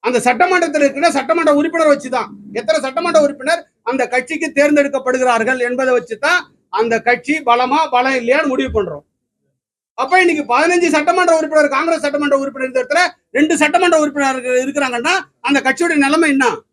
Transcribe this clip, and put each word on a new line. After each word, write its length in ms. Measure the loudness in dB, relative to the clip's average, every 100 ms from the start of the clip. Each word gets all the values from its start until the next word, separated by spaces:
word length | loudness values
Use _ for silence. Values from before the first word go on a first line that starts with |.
அந்த 140 | -2 0
சட்டமன்றத்தில் 640 | 0 2 2 2 0 2
இருக்கிற 260 | 0 2 0 0
சட்டமன்ற 340 | -2 0 2 2
உறுப்பினர் 340 | 0 0 2
வச்சுதான், 360 | 2 0 -6 -6 -12 -10
எத்தனை 260 | -8 -2 -2 -2
சட்டமன்ற 340 | -4 0 2 2
உறுப்பினர் 360 | -2 -2 -4 -4 _ -6
அந்த 120 | -4 -2
கட்சிக்கு 340 | -2 -4 -6 -4 0
தேர்ந்தெடுக்கப்படுகிறார்கள் 1040 | 2 2 0 -2 -4 0 0 0 0 -2 -2
என்பதை 240 | -2 0
வச்சுதான் 460 | 0 -2 -4 -2 -2 -4 _ _
அந்த 220 | -4 -2 0
கட்சி 360 | 0 -2 -2 -4 2
பலமா, 300 | 2 2 0 2
பலம் 240 | 0 0 -2
இல்லையான்னு 320 | 0 0 0
முடிவு 180 | -2 -2
பண்றோம். 320 | -4 -4 -8 _ _ _ _ _ _ _ _ _ -8
அப்ப 220 | 0 2
இன்னைக்கு 240 | 2 0 0
பதினஞ்சு 380 | 0 2 2 2
சட்டமன்ற 420 | 0 0 2 2 2
உறுப்பினர், 340 | 2 2 2 0
காங்கிரஸ் 280 | 0 -2
சட்டமன்ற 320 | -2 -2 0 0
உறுப்பினர் 260 | -2 -6 -4
இந்த 100 | -4
இடத்துல 200 | 0 0 0 -4 _
ரெண்டு 220 | 0 0 2
சட்டமன்ற 340 | 2 2 4 2
உறுப்பினர்கள் 600 | 0 0 -2 -2 -2 -2
இருக்கிறாங்கன்னா 520 | -2 -2 -4 -2 -2 -2 -4 _
அந்த 180 | -2 0
கட்சியோட 360 | 0 -2 0 0
நிலைமை 240 | 2 2 2
என்ன? 120 | 2 0 -2 _